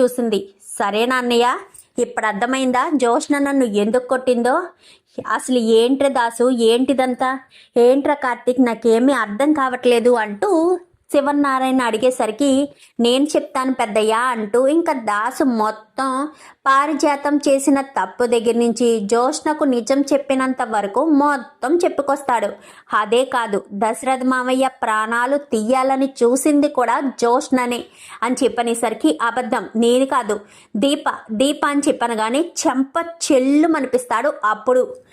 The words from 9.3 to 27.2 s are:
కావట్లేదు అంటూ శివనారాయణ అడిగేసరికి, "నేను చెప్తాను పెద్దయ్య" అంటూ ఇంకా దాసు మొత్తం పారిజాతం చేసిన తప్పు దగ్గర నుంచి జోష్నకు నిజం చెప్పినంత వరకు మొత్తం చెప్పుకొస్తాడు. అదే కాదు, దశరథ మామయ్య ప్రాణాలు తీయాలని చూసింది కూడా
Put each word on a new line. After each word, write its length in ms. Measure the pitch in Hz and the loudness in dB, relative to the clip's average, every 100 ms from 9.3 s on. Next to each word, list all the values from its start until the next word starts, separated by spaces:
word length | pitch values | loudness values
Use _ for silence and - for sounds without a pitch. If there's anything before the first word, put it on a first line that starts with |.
| 208 285 | -2 0
కావట్లేదు 580 | 302 262 247 247 240 233 | 2 0 -2 2 2 2
అంటూ 680 | 240 214 208 415 330 339 359 - _ _ | 2 0 -4 0 0 2 -2 -6 _ _
శివనారాయణ 680 | 294 269 294 285 262 262 262 | -2 0 0 0 0 0 0
అడిగేసరికి, 680 | 240 214 254 254 220 214 285 269 285 - - - | 0 0 0 0 -4 0 2 2 0 -6 -16 -2
"నేను 240 | 233 254 | 2 2
చెప్తాను 480 | 294 320 - 262 262 | 2 0 -2 -4 -4
పెద్దయ్య" 400 | 262 226 214 214 | -2 -2 0 0
అంటూ 540 | 220 254 233 208 240 269 | 0 0 -4 -2 0 2
ఇంకా 260 | 320 330 | 2 0
దాసు 520 | 277 214 208 226 254 | -4 -2 -4 -4 -2
మొత్తం 840 | 285 226 214 214 - - 269 262 302 - - - 269 | 0 2 -2 -4 -12 -6 -4 -4 -6 -10 -20 -6 2
పారిజాతం 720 | 269 294 285 302 285 285 285 | 2 2 0 0 0 0 0
చేసిన 440 | 294 269 285 277 | 2 2 2 0
తప్పు 460 | 269 - 190 - 247 | 0 -4 -6 -4 0
దగ్గర 300 | 233 226 226 | 0 0 0
నుంచి 440 | 233 220 240 226 | 0 2 0 0
జోష్నకు 640 | 202 233 247 302 311 302 | 0 0 0 -2 -4 0
నిజం 360 | 294 240 226 269 | 0 0 0 0
చెప్పినంత 600 | 277 285 - 262 262 254 | 2 0 0 -2 -2 -2
వరకు 420 | 240 220 202 214 | -4 -2 -2 -2
మొత్తం 720 | 320 285 285 285 - - 254 349 | 2 2 2 0 -6 -8 -2 0
చెప్పుకొస్తాడు. 760 | 349 - 277 285 - 240 202 - - - - 220 | 0 -2 -2 -2 0 -2 -2 -8 -18 -20 -4 -2
అదే 280 | 208 233 | 0 0
కాదు, 380 | - 247 226 196 - | 0 -2 -2 -4 -6
దశరథ 520 | 202 220 247 254 262 | -4 -4 -2 -2 -2
మామయ్య 440 | 254 254 247 262 262 | 0 -2 0 0 0
ప్రాణాలు 680 | - 226 214 220 233 247 285 | -2 -2 -2 -2 -2 0 -2
తీయాలని 680 | 285 220 214 262 262 269 269 | -2 -4 0 0 2 0 -2
చూసింది 640 | - 233 262 311 294 294 | 0 2 2 2 2 2
కూడా 280 | 294 233 262 277 - | 0 0 0 -2 -2